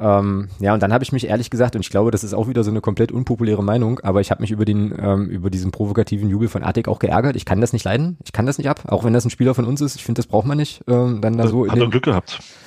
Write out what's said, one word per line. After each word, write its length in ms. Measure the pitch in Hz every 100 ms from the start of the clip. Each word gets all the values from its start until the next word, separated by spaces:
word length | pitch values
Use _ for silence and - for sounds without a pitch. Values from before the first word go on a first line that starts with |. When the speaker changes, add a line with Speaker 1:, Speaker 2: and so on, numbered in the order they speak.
| 104 101
Speaker 1:
Ähm, 300 | 101 98 95 -
ja, 160 | 98 107
und 80 |
dann 100 | 101
habe 100 | 123
ich 80 | 131
mich 140 | 127 -
ehrlich 220 | 117 120
gesagt, 240 | 117 120 110
und 60 |
ich 80 | -
glaube, 220 | 98 113
das 120 | 104
ist 120 | 104 101
auch 120 | 117
wieder 160 | 120
so 60 | 104
eine 100 | 107
komplett 320 | 110 98 110
unpopuläre 520 | 120 127 113 113 101
Meinung, 360 | 101 120 113 127
aber 200 | 98 98
ich 80 | 98
habe 120 | 101
mich 100 | 107
über 140 | 104 104
den, 280 | 104 104 -
ähm, 300 | 101 98 98
über 180 | 92 92
diesen 220 | 92 92
provokativen 580 | - 104 107 - 101 104
Jubel 180 | 101 113
von 140 | 101
Attic 240 | 82 117 104
auch 120 | 110
geärgert. 360 | 170 95 139 -
Ich 80 | -
kann 140 | 95
das 140 | 120
nicht 120 | 110 92
leiden. 340 | 120 170 165
Ich 100 | -
kann 120 | - 127
das 140 | 147
nicht 100 | 143
ab, 140 | 147 -
auch 180 | 95
wenn 100 | 113
das 120 | 117 117
ein 60 |
Spieler 240 | - 123 127
von 100 | 117
uns 160 | 143
ist. 140 | 143 -
Ich 80 |
finde, 160 | - 120
das 80 | -
braucht 180 | 107 120
man 120 | 147
nicht, 240 | 147 - -
ähm, 340 | 123 123 107
dann 160 | 113 117
da 60 | 113
Speaker 2:
Hat, 40 |
Speaker 1:
so 160 | 120 104
in 60 |
Speaker 2:
hat 60 | 110
er 60 | 117
Speaker 1:
den 20 |
Speaker 2:
Glück 140 | 117 147
gehabt. 340 | 92 - - - -